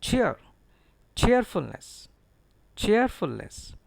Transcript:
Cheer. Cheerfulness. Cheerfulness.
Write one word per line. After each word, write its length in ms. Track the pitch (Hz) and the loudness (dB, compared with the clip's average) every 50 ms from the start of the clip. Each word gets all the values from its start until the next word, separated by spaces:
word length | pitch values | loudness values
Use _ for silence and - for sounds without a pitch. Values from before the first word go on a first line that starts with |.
Cheer. 380 | - - - 254 247 185 113 - - - - _ _ _ _ _ _ _ _ _ _ _ _ | -4 0 2 2 2 2 0 -4 -12 -20 -20 _ _ _ _ _ _ _ _ _ _ _ _
Cheerfulness. 920 | - - - 240 247 247 - - 185 147 117 107 - - - - - - - _ _ _ _ _ _ _ _ _ _ _ _ _ | 0 4 4 4 4 2 0 -4 -6 -6 -6 -10 -16 -18 -20 -20 -20 -20 -20 _ _ _ _ _ _ _ _ _ _ _ _ _
Cheerfulness. 960 | - - - 208 226 247 254 - - - 156 120 107 101 104 - - - - - - _ | -6 0 2 4 4 4 2 -2 -4 -6 -6 -6 -6 -10 -14 -16 -18 -18 -18 -18 -20 _